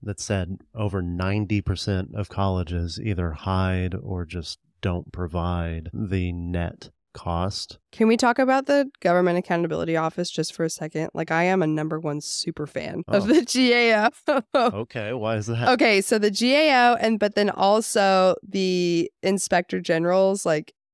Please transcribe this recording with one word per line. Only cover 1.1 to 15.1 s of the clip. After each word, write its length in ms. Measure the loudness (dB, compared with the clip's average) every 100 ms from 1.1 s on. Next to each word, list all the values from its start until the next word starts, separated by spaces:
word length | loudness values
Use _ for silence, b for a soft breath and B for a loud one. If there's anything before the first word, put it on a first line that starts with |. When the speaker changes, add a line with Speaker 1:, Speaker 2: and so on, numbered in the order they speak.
| -2 -2 -2 0 -2
Speaker 1:
percent 500 | -2 -4 -2 -2 -4
of 160 | -8 -6
colleges 720 | -2 0 0 -2 -4 -4 -4
either 300 | -4 -2 -4
hide 640 | -4 -2 0 0 0 -2
or 280 | -6 -6 -8
just 340 | -6 -10 -10 -14 _ _
don't 300 | -4 -4 -6
provide 760 | -8 -6 -2 -2 -2 -4 -6 -8
the 360 | -8 -4 -2 -2
net 600 | -4 -4 -4 -4 -8 -20 _ _
cost. 640 | -10 -4 -2 -2 -6 -12 -16 _
Speaker 2:
Can 160 | 0 2
we 80 | 4
talk 200 | 2 2
about 260 | 2 2
the 260 | 2 0 0 -2
Government 380 | 2 2 2 0
Accountability 580 | -2 -2 -2 -4 -2
Office 340 | -2 -2 -4 -6
just 240 | -4 -6
for 120 | -4
a 40 | -6
second? 400 | -4 -8 -6 -6
Like, 180 | -6 -2
I 120 | 0
am 180 | 2 2
a 40 | 2
number 300 | 0 -4 -4
one 220 | -4 -6
super 480 | -6 -6 -6 -8 -8
fan 360 | -8 -8 -8 -2
of 160 | 0
Speaker 1:
Oh. 40 | 4
Speaker 2:
the 80 | 2
G 280 | 2 2 4
A 360 | 4 4 4 2 0 0
O. 140 | 0 0
<laughs> 0 |
Speaker 1:
Okay, 600 | 2 2 0 -6 -6 -6